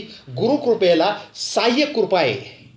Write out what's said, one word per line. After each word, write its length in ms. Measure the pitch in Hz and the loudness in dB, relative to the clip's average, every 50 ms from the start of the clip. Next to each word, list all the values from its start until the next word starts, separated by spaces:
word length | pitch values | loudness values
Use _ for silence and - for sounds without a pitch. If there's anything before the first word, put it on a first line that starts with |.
| - - - - - 135 | -8 -10 -16 -20 -18 -12
गुरुकृपेला 880 | 123 127 208 247 294 - - 247 214 - 185 175 170 160 170 202 208 - - - - | -4 -2 0 0 0 0 0 0 0 2 4 4 4 4 2 2 0 -4 -10 -16 -14
सहाय्य 500 | - - - - - 214 240 240 294 294 | -12 -10 -4 -2 0 2 2 2 2 0
कृपा 340 | 294 - 220 196 - 190 175 | 0 0 -2 0 2 2 2
आहे. 400 | 151 120 101 - - - - - - - - | 2 0 -2 -4 -8 -14 -18 -20 -20 -20 -20